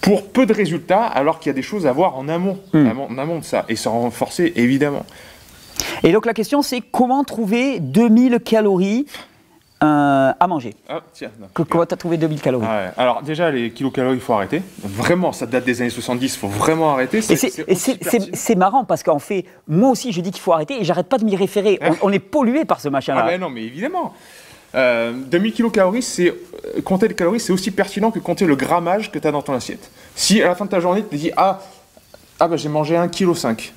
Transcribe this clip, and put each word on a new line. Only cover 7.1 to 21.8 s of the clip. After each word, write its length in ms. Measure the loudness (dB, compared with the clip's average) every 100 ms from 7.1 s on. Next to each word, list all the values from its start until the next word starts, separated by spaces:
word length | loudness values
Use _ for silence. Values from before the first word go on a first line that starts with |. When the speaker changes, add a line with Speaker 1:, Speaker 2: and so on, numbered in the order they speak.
| 2 0
Speaker 2:
trouver 560 | -4 0 0 0 -2
deux 260 | 0 4 6
mille 320 | 6 6 2
calories, 680 | 2 2 4 2 2 0 -4 -8 -20 _ _ _ _ _
euh, 480 | 2 4 4 4 2 2
à 80 | 0
manger. 260 | 0 -6 -14 -12
Speaker 1:
Ah, 140 | -12 -12
tiens, 180 | -16 -16 -16
non. 80 | -12
Speaker 2:
Que, 100 | -4
comment 220 | 0 0 0
t'as 120 | -2
trouvé 180 | -2 0
deux 120 | 0
mille 100 | 0
calories ? 240 | -2 0 0
Speaker 1:
Ah 80 | -2 -4
ouais. 60 | 0
Alors 260 | 0 0
déjà, 280 | -4 -2 -2
les 200 | 0 -4
kilocalories, 440 | -4 -4 -2 0 -2
il 60 |
faut 120 | 0
arrêter. 280 | 0 0 -4 -6 -12
Vraiment, 500 | -12 -4 0 2 0
ça 120 | -4 -2
date 200 | -2 0
des 160 | -2
années 80 | -2
soixante-dix, 440 | -4 -6 -4 -4
il 40 | -4
faut 100 | -6
vraiment 440 | 0 0 2 2
arrêter. 280 | 2 0 -2
C'est, 120 | 0
Speaker 2:
Et 20 | 0
c'est, 120 | 0
Speaker 1:
c'est 120 | -4 -2
Speaker 2:
et 40 |
Speaker 1:
aussi 60 | 0
Speaker 2:
c'est, 100 | 0
c'est, 60 | -4
Speaker 1:
pertinent. 260 | 0 0 0
Speaker 2:
c'est 220 | -8 0 2
marrant 280 | 4 2 0
parce 180 | -2
qu'en 160 | 2 0
fait, 260 | 0 -6 -6 -16 -2
moi 220 | 4 4
aussi, 240 | 2 -2
je 80 | -4
dis 100 | -6
qu'il 100 | -6
faut 120 | 0
arrêter 260 | 0 0 -4
et 40 | -2
j'arrête 220 | 0 0
pas 100 | 0
de 80 | 0
m'y 100 | 0
référer. 420 | 0 0 2 2